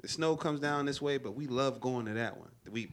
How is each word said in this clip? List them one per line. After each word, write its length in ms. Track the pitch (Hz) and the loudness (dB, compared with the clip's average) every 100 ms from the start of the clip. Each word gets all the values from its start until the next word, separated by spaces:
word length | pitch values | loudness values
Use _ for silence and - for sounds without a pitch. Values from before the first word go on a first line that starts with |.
The 60 | - | -6
snow 260 | - 160 156 | 0 2 4
comes 240 | 160 147 | 2 0
down 260 | 147 143 143 | 2 2 0
this 160 | 139 | 0
way, 160 | 143 139 | 0 0
but 160 | 117 117 | -2 -6
we 120 | 143 | 0
love 320 | 123 135 127 | 2 2 2
going 280 | 131 123 107 | 0 0 0
to 60 | |
that 220 | 110 110 - | 0 -2 -4
one. 120 | - - - | -16 -18 -8
We, 220 | 113 107 | -6 -6